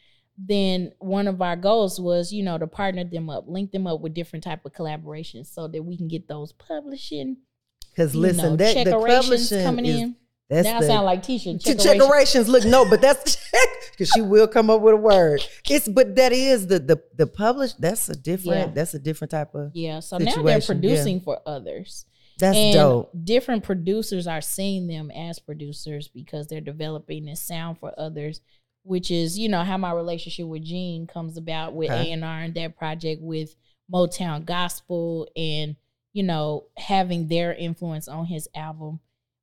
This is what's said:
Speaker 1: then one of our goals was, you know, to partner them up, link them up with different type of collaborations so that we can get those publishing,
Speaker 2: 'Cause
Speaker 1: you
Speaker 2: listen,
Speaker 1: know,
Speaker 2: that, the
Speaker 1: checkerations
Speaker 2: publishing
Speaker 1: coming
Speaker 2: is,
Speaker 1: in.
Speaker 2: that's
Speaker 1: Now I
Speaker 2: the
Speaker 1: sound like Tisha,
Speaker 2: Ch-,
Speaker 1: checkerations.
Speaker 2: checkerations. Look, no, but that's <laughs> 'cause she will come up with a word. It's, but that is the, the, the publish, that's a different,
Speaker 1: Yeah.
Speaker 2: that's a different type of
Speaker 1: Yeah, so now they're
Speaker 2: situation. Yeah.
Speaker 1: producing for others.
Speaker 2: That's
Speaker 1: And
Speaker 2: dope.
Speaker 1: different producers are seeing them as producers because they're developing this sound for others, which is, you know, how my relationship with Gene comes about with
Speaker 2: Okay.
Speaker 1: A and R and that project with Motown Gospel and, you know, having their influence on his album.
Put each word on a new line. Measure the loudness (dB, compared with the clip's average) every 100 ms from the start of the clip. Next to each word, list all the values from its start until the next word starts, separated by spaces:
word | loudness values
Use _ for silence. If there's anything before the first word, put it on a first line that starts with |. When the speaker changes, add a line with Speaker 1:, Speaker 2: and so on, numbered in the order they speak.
| _ _ _ -16
Speaker 1:
then | -2 0 2 0 -4 -10
one | -6 -2 -2
of | -2
our | -4 -2
goals | 2 2 2 -2
was, | -2 -2 -2
you | -4
know, | -4 -4
to | -6
partner | -4 -4 -4
them | -6 -8 -8
up, | -8 -8
link | -8 -6
them | -4 -4
up | -4
with | -6
different | -8 -10 -10
type | -10 -10 -12
of |
collaborations | -10 -10 -8 -12 -14 -14 -16 -18
so | -14 -10
that | -10
we | -10 -8
can | -8
get | -8 -10
those | -12 -14
publishing, | _ -12 -12 -10 -14 -10 -8 -8 -10 _ _ _ _ -12 -2
Speaker 2:
'Cause | -2 2
Speaker 1:
you |
Speaker 2:
listen, | 2 2 2
Speaker 1:
know, | 2
Speaker 2:
that, | 2 2 2
the |
Speaker 1:
checkerations | 2 4 4 4 2 0
Speaker 2:
publishing | 0
Speaker 1:
coming | 0 0 0
Speaker 2:
is, | -2
Speaker 1:
in. | -4 -8 _ _ _
Speaker 2:
that's | 0 2
Speaker 1:
Now | 2
I |
Speaker 2:
the | 2
Speaker 1:
sound | 2 2
like | 0
Tisha, | -2 -6 -4 -2
Speaker 2:
Ch-, | 0
Speaker 1:
checkerations. | 2
Speaker 2:
checkerations. | 6 8 8 8 6 4 6
Look, | 6 8
no, | 6 8
but | 8
that's | 6 4 0 -4 0 4 4
<laughs> | 2 -16 -4
'cause | 2
she | 2
will | 6 6 6
come | 6 4
up | 6
with | 8
a | 8
word. | 8 6 6 2 -2 -6 0
It's, | 0 2
but | 4 4 6
that | 4
is | 4 4 4 4
the, | 2
the, | 4 2 0 -2
the | -2
publish, | 2 0 2 -2
that's | -2 -2 -2 -6
a | -6
different, | -6 -4 -2 -2 -2
Speaker 1:
Yeah. |
Speaker 2:
that's | -4 -6
a | -6
different | -6 -6 -6
type | -6 -6 -8
of | -10 -8
Speaker 1:
Yeah, | -8 -8
so | -8 -2
now | 0
they're | 2 4 4
Speaker 2:
situation. | 2 0
Yeah. | 2
Speaker 1:
producing | 2 2 -2
for | -4 -8 -8
others. | -10 -10 -12 -14 -18 -20 _ _ -2
Speaker 2:
That's | 2 4
Speaker 1:
And | 6
Speaker 2:
dope. | 6 6 4 -2 -10 0
Speaker 1:
different | 0 2 -4 -2
producers | -4 -2 -2 -2 -6 -6
are | -6
seeing | -6 -6 -4 -4 -6
them | -8 -12
as | -12 -12 -14
producers | -14 -14 -12 -14 -12 -12 -14
because | -18 -14 -12 -10
they're | -12
developing | -12 -10 -10 -10 -12 -14 -12
this | -12
sound | -10 -10 -10 -12
for | -14 -10
others, | -10 -8 -10 -12 _ _ _ _
which | -6 -6 -2
is, | -2 -2 -2
you | -2
know, | -2
how | -2 -4
my | -4
relationship | -4 -4 -8 -10 -10 -10
with | -10
Gene | -8 -8 -8 -8 -10
comes | -10 -12 -10
about | -8 -8 -8 -6
with | -4
Speaker 2:
Okay. | -2 -2
Speaker 1:
A |
and | -4
R | -8 -8
and | -8 -8
that | -10 -8
project | -10 -6 -6 -8
with | -8 -8 -8 _ _ _ _
Motown | 0 0 -2 -6 -6 -6
Gospel | -4 -4 -6 -8 -6 -4 -6 -8 -6
and, | -4 -4 -6 -10 _ _ _
you | -4
know, | -2 -2 -2 -6 -10 -16
having | -2 0 0 -2 -2
their | -2 -2
influence | -4 -8 -8 -8 -8 -10
on | -10 -8
his | -8 -10 -12
album. | -14 -12 -12 -14 -16 _ _ _